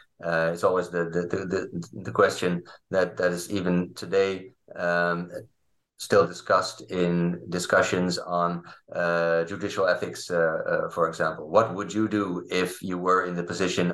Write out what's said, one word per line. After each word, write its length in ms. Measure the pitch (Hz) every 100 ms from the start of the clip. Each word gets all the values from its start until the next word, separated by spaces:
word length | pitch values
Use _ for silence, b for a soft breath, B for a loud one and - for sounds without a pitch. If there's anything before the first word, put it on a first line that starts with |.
| b -
Uh, 260 | 85 82 82
it's 120 | 87
always 260 | 101 90 85
the, 160 | 87 85
the, 160 | 85
the, 240 | 87 98 92
the, 560 | 95 - 90 - -
the 80 | -
question 500 | - 95 - 90 87 B B -
that, 240 | 95 90 -
that 160 | 90
is 180 | 87 -
even 420 | 101 90 90 87
today, 580 | - 85 98 95 95 - _ - -
um, 540 | 87 87 87 87 87 85 - _ _ _ _ -
still 300 | - 101 87
discussed 540 | 90 - 95 - - -
in 480 | 92 87 87 87 87 -
discussions 680 | 87 - 95 92 92 90 90
on, 440 | - 87 87 87 B B -
uh, 520 | 85 87 85 85 82 82
judicial 420 | 98 98 98 92
ethics, 420 | 87 90 - -
uh, 60 | 87 82 80 -
uh, 220 | 82 82
for 180 | 87 82
example. 400 | 82 80 80 78
What 260 | 92 113 90
would 180 | 92
you 160 | 101 110
do 360 | 104 98 90 -
if 320 | 92 90 -
you 160 | 95 90
were 280 | 92 92 90
in 100 | 87
the 80 |
position 480 | 87 90 92 95 87